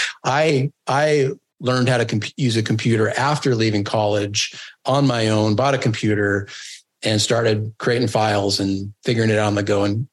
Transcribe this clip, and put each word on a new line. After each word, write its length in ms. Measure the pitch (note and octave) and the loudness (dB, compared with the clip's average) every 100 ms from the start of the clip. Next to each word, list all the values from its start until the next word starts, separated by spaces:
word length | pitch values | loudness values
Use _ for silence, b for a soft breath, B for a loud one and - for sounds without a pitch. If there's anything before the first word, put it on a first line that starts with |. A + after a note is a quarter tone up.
| B B | B B
I, 460 | C#3 C#3+ D#3+ C#3 C#3+ - - | -2 2 2 2 0 -4 -4
I 440 | C3+ D3+ D3+ C3 - _ - | 0 2 2 0 -4 _ -8
learned 280 | B2 B2+ B2 | -2 0 2
how 100 | B2 | 2
to 60 | |
comp-, 280 | A2+ A2 - - | 0 -2 -4 -2
use 200 | B2+ A2+ | 0 0
a 60 | |
computer 480 | G#2+ A2 A#2+ A2 G#2+ | 0 0 0 2 0
after 440 | A#2 C3+ D3+ C#3 | 0 0 0 0
leaving 300 | A2+ A2 G#2 | 0 2 0
college 720 | G2+ A2+ G#2 G#2 G#2 G2+ - B B B | 0 0 0 0 -2 -4 -6 B B B
on 220 | - C#3 C#3 | -2 2 2
my 220 | A#2+ A2 | 2 2
own, 260 | A2 G#2+ | 2 2
bought 200 | G#2+ C3+ | 2 2
a 40 | C3+ | 0
computer, 680 | B2 A2 G#2+ G#2 G2+ G2 G2+ B B B B - | 0 -2 0 0 0 0 -4 B B B B -6
and 160 | A2 G#2+ | -2 0
started 500 | - A#2 A2+ G#2+ G#2+ - | 0 2 2 0 -4 -4
creating 300 | B2+ A#2+ A2+ | -2 0 0
files 500 | A2+ A2 G2+ G2+ G2 | 0 0 0 0 -2
and 340 | G2 G2 G2+ - | -2 -2 -6 -8
figuring 260 | - A2+ A2 | -4 0 2
it 80 | G#2+ | 2
out 80 | G#2+ | 0
on 80 | |
the 80 | G2+ | 0
go, 220 | G2+ G2+ | 0 0
and 240 | G2+ G#2+ C3+ | 0 -2 -6